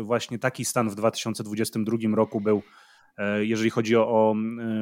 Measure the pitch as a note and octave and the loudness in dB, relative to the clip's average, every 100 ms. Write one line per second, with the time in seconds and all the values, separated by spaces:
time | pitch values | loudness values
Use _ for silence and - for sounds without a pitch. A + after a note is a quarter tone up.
0 | G#2+ A#2 - A#2+ C3 - A#2+ B2+ A2 G2+ | -2 -2 -2 -4 -4 -4 -2 0 -2 0
1 | A2 - A#2 G#2 G#2+ G#2 A2 A2+ G#2+ A2+ | 0 0 -4 -6 -6 -4 -2 -2 -2 0
2 | A2 A2 G#2+ A2+ G#2 G#2 - - - _ | 2 2 2 0 0 0 -2 -16 -20 _
3 | _ - G#2 G#2 G#2+ A2 A2 B2 A2 A2+ | _ -6 -4 -2 -2 0 0 0 2 4
4 | A2 A2+ A2 G#2+ A2 A#2 A#2 A2 | 4 4 4 2 -2 -6 -4 -4